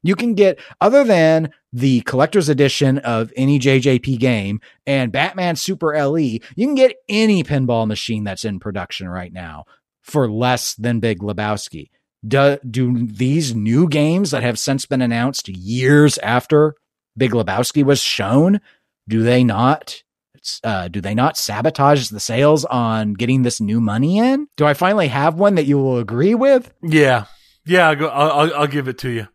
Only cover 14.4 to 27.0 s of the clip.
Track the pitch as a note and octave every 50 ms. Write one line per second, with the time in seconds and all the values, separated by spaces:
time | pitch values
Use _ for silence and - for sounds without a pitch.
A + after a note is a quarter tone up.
14.4 | A#2 A#2+ A2+ - - - C3+ C3+ - - C#3+ B2+ B2+ A#2+ A#2 A#2 A#2+ C3 C3+ -
15.4 | - - F#2+ F#2 F2+ G2 A#2 B2+ B2+ C3 D3 D3 D3+ D3 - - - G#2 A#2 B2
16.4 | - - D#3 D3 D3+ D3+ D3 _ _ _ _ _ _ _ _ A2 B2+ B2 G#2+ A#2
17.4 | G#2+ F#2 F#2+ G#2 B2 - - D3 C#3+ C3+ C#3+ B2+ - - - - - G2 A#2 C#3
18.4 | D#3 F#3 G3+ G3+ _ _ _ _ _ _ _ _ _ G#2 A2 A2+ A2+ A#2 B2 B2+
19.4 | B2+ A#2+ G#2 G2+ A#2+ C3 D3 - - - - - _ _ _ _ _ _ _ _
20.4 | _ - - - - A2+ G#2 F#2 F2 F2+ E2+ G2+ F2+ G2 G#2+ A2+ B2+ D#3 D#3+ -
21.4 | - - G#2 G#2 - D#3+ D#3 - C#3 C#3+ D3 C#3+ B2 - G#2+ G#2 - - A2+ A#2+
22.4 | C#3+ D3 D#3 D#3 - - B2 B2 A#2+ A2+ A2+ A2 A2 G#2+ G#2 F#2 A#2+ A#2+ C3 C3
23.4 | B2+ A#2+ - - A2+ G2+ G#2+ A#2 A#2 G#2+ G2+ A2+ C3+ D#3+ F#3 G#3 A#3 B3+ C4+ C#4
24.4 | D4+ - _ - D3+ D3+ C#3+ - F3+ F#3 G#3 G#3+ F3 C#3 A#2 C#3 C#3+ E3 D#3+ E3
25.4 | G3+ G3+ G3+ E3+ D3+ C3+ C#3+ C#3 C3+ C3+ B2+ A#2+ A#2 G2 A2+ A#2+ D3+ G3 A3+ A3+
26.4 | C4 C#4 C#4 B3+ B3 - _ _ - E3+ D#3 D#3